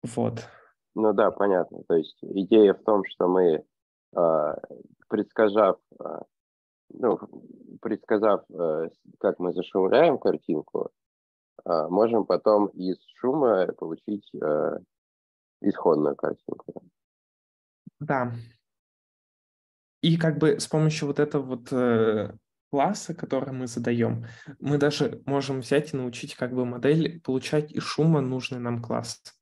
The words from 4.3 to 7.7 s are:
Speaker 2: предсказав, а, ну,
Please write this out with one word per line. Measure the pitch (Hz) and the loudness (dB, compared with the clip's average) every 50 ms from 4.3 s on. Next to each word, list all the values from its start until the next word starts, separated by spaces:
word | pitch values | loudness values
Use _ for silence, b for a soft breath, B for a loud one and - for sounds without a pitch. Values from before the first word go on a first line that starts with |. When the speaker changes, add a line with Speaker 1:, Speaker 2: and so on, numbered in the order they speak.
| 80 78 76 76 - - - - - - - - _ _ _ _ | 2 2 0 -2 -4 -6 -10 -16 -18 -20 -20 -20 _ _ _ _
Speaker 2:
предсказав, | 113 104 101 - _ - 110 107 98 107 107 95 92 - _ _ - - | -2 -2 -2 -2 _ 2 2 2 4 4 4 4 2 0 _ _ -20 -14
а, | - 78 78 - - _ _ _ _ _ _ _ _ _ _ _ _ _ | -12 -10 -10 -12 -14 _ _ _ _ _ _ _ _ _ _ _ _ _
ну, | - - - 120 - - - - - - - - - - - - | -12 -4 -2 -2 -2 -2 -4 -14 -18 -20 -20 -20 -20 -20 -20 -20